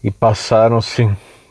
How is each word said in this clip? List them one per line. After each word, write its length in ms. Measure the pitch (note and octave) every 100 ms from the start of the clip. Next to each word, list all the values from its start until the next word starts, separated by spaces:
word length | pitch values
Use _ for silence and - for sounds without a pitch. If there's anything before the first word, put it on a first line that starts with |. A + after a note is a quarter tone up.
e 60 | G2+
passaram-se, 1000 | - A2+ - - A2 A2+ A#2 - - A2+ G2 - - _